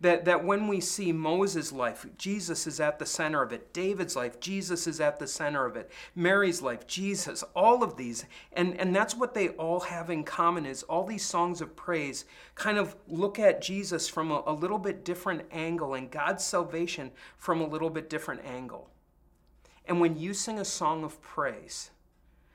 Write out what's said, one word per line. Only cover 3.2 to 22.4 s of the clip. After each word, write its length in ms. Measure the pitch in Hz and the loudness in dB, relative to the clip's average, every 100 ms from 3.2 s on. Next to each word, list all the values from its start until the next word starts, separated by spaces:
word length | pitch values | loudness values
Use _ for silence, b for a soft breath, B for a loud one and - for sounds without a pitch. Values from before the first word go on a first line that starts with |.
| 156 151 | 0 2
of 100 | 120 | 0
it. 220 | 117 - | -2 -8
David's 420 | 175 185 190 175 135 | -2 -2 0 -2 -2
life, 240 | 123 - | -4 -4
Jesus 460 | 180 196 175 170 165 | -6 -4 -2 -2 -2
is 120 | 156 | 2
at 200 | 151 147 | 2 2
the 80 | 135 | -6
center 400 | - 147 143 127 | -2 -2 0 -2
of 100 | 110 | -2
it. 140 | - B B | -12 B B
Mary's 480 | 180 175 196 196 170 | 0 4 6 4 2
life, 240 | 135 117 - | -2 -4 -6
Jesus, 580 | 185 196 196 151 - - | -4 -2 -2 -4 -6 -6
all 280 | 175 214 247 | 4 6 6
of 160 | 208 139 | 4 -2
these. 260 | 123 117 - B B | -6 -8 -10 B B
And, 260 | - 180 180 | 0 0 2
and 160 | 185 190 | 2 4
that's 180 | 214 | 4
what 200 | 233 240 | 0 -2
they 160 | 220 190 | 0 0
all 300 | - 160 175 | 0 -2 -2
have 280 | - 170 165 | -2 -6 -4
in 160 | 160 | -4
common, 400 | 151 - 170 175 | -4 4 4 4
is 180 | 139 135 | -2 -6
all 200 | - 165 | -2 -2
these 200 | 190 208 | 0 -2
songs 360 | - 175 175 170 | -2 2 0 0
of 160 | 156 - | -6 -8
praise 480 | - 165 143 - - B B | -2 -2 -2 -6 -12 B B
kind 240 | - 214 208 | -4 0 2
of 180 | 190 - - | 0 -4 -8
look 300 | 165 202 202 | 0 0 6
at 220 | 208 - | 6 6
Jesus 480 | - 196 196 170 - | 0 -2 -2 -2 -2
from 220 | 165 160 | -2 0
a, 120 | 147 - | 0 0
a 80 | |
little 240 | 151 180 208 | 0 0 0
bit 260 | 196 - | -2 -4
different 380 | - 175 196 160 - | -4 -4 -2 -4 -4
angle 400 | 165 165 170 143 | -6 -2 -2 -2
and 180 | 131 127 | -4 -6
God's 340 | 151 151 190 | -2 0 0
salvation 680 | - 180 170 160 170 - 131 - B B | 0 0 0 -2 -4 -4 -8 -12 B B
from 240 | - 165 | 0 0
a 80 | 156 | 0
little 220 | 151 160 | 0 -2
bit 180 | 156 156 | -2 -4
different 340 | 151 - 123 135 | -6 -4 -8 -8
angle. 420 | 127 127 - - _ _ _ _ _ _ _ b b | -10 -10 -14 -16 _ _ _ _ _ _ _ b b
And 160 | - 175 | -2 4
when 160 | 170 156 | 4 4
you 160 | 175 | -4
sing 260 | 196 226 220 | -4 -4 -4
a 60 | |
song 400 | 196 - 156 160 | -4 0 0 0
of 160 | 151 - | -4 -10
praise, 680 | - - 139 107 - - - _ _ _ b b | -10 -2 -2 -4 -12 -14 -14 _ _ _ b b